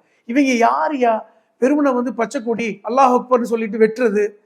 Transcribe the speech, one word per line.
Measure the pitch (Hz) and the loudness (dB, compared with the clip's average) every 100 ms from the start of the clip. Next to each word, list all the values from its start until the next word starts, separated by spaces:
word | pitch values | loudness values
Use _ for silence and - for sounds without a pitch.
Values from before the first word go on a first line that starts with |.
| _ _ | _ _
இவங்க | - 240 269 | -4 0 2
யார் | 240 226 262 311 | 2 2 2 -2
யா? | 285 240 220 - _ _ _ | 0 0 0 -4 _ _ _
வெறுமனை | 254 294 285 | 0 2 2
வந்து | 247 247 | 0 -4
பச்சை | 226 220 277 | -4 -6 -4
கொடி, | 226 220 233 196 208 | -6 -4 -6 -8 -4
அல்லாஹ் | 247 262 247 | 2 2 2
அக்பர்னு | - 247 | 2 0
சொல்லிட்டு | 226 226 220 220 | 0 -4 -4 0
வெட்டுறது | 220 220 247 202 208 - | 0 2 0 0 -4 -6